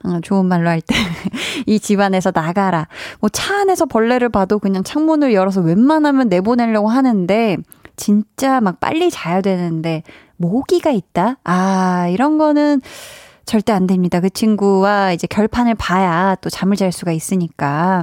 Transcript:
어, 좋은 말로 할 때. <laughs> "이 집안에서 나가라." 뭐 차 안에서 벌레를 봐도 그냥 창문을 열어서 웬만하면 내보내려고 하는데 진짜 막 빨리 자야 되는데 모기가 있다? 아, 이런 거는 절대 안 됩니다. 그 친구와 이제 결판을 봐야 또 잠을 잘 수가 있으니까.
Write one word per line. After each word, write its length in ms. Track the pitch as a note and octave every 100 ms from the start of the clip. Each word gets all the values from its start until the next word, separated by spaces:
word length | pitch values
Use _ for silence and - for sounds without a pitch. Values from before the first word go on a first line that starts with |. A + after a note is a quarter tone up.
어, 160 | F3+ E3+
좋은 240 | - G3 F#3
말로 240 | F3+ E3+
할 100 | E3
때. 140 | -
<laughs> 720 | - F#3+ E3 - C4 - D#4+ A#3
"이 120 | G#3+
집안에서 540 | - G3 G3 F#3+ F#3+
나가라." 540 | F3+ D#3+ F3+ G3 E3+ D#3+ - - -
뭐 80 | G#3+
차 320 | - - G4+
안에서 240 | G4 F4
벌레를 460 | D#4 - A3+ B3 A#3+
봐도 280 | G#3+ F#3+ G#3
그냥 260 | G3+ F#3+
창문을 500 | G3 D4 D#4 D#4 C#4
열어서 260 | G3+ F#3+ F#3+
웬만하면 680 | E3 F3+ C4 D#4 D4 C4+ A#3+
내보내려고 580 | F3+ G3 A#3+ A#3 G#3+ G#3+
하는데 680 | B3 C4 G#3 F3 G#3 A3+ E3+ E3 - - -
진짜 640 | - G#3 G#3+ - C4+ C4
막 180 | G3+ E3
빨리 300 | - D#4 F4
자야 320 | - E3 F#3
되는데 600 | G3 F#3 E3+ E3 E3 D#3+ - - _ _
모기가 540 | E3+ A3+ - F#4 D#4+
있다? 460 | A3+ - - G3+ C4
아, 640 | - F3+ F#3+ F#3+ F#3 F3+ F3
이런 280 | F#3 C#4+ D#4
거는 420 | D4+ D4 D4 C#4+ - - - - - _
절대 280 | - A3 G3+
안 140 | G3+ F#3
됩니다. 340 | F#3 F3+ F3+
그 100 | F#3
친구와 840 | - A3 G#3 G3+ F#3+ G3 G#3 F#3+
이제 140 | E3+ -
결판을 480 | - G#3+ A#3 A#3+
봐야 600 | A3 - F#3 F#3 E3 F#3+ F#3+
또 80 | E3
잠을 280 | - F#3 G3+
잘 160 | F#3+
수가 200 | E3+ F3+
있으니까. 880 | D#3+ - F#3+ E3 - C#3+ C#3+ F3+ F#3